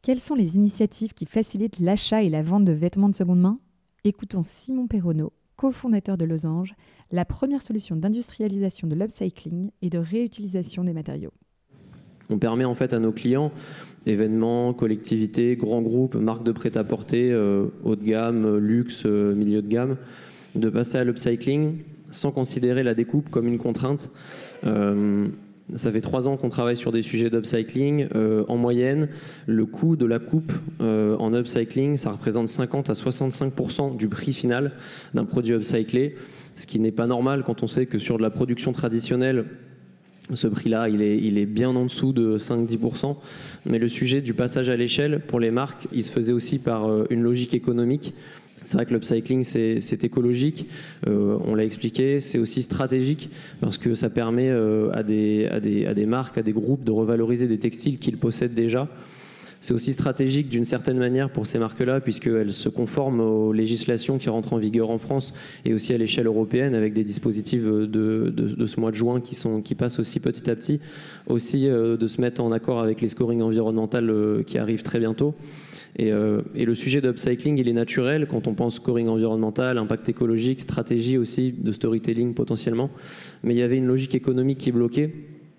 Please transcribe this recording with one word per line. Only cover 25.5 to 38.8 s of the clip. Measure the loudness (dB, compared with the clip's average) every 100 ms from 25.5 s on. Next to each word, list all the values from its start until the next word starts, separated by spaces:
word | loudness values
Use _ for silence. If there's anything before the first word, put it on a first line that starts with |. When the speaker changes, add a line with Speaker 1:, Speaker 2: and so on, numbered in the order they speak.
| -20 -12 -4
Speaker 2:
ça | -2
fait | -2
trois | 0 0 0
ans | 0
qu'on | -2
travaille | 0 0 0
sur | 0
des | -2
sujets | 0 0 2
d'upcycling. | 0 0 -2 -2 0 2 2 0 2
Euh, | 2 2 2
en | 2
moyenne, | 2 4 2 2 0 -4 -16 -14 -2
le | 0 0
coût | 0 2 4
de | 2
la | 0
coupe, | 0 -2 0 -6 -8 -4
euh, | 0 2 2 2
en | 2
upcycling, | 0 0 -2 -2 0 0 0
ça | -2
représente | -4 -2 0 -2
cinquante | -2 -2 -2 -2
à | -2
soixante-cinq | -2 -2 -4 -2 -4
pour | -2 -4
cent | -2 -4
du | -2 -2
prix | -2 -4
final | -2 0 0 -2 -4 -18 -18 -6 -4
d'un | -2
produit | -2 0 0
upcyclé, | 0 -2 0 0 0 -4 -18 -20 -20 -20
ce | -6
qui | 0
n'est | 0
pas | 0 0
normal | 0 0 0
quand | -2 -4
on | -2
sait | 0 0
que | -2
sur | -2 0
de |
la | 0
production | 0 -2 0 -2
traditionnelle, | -2